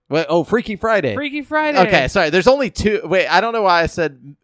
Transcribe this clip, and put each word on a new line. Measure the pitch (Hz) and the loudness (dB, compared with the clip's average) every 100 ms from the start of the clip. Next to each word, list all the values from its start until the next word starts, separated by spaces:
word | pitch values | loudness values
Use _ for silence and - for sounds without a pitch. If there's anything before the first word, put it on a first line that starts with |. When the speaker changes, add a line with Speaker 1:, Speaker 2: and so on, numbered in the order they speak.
| _ | _
Speaker 1:
Wait, | 147 143 | -4 0
oh, | 170 | -2
Freaky | 147 226 220 202 | 0 -2 -2 -4
Friday. | 226 214 139 | -2 0 0
Speaker 2:
Freaky | 104 294 294 | -4 -6 -8
Friday. | 269 302 311 294 | -6 -2 0 2
Speaker 1:
Okay, | 262 170 131 | 2 2 0
sorry. | 196 156 | 0 0
There's | 175 202 | 2 4
only | 277 233 | 2 0
two. | - 208 208 | -2 -2 -2
Wait, | 165 185 147 | 0 0 2
I | 170 | 2
don't | 226 | 2
know | 233 | 0
why | 196 175 | 2 2
I | 160 | 0
said | - 156 131 135 143 | -2 -6 -6 -18 -20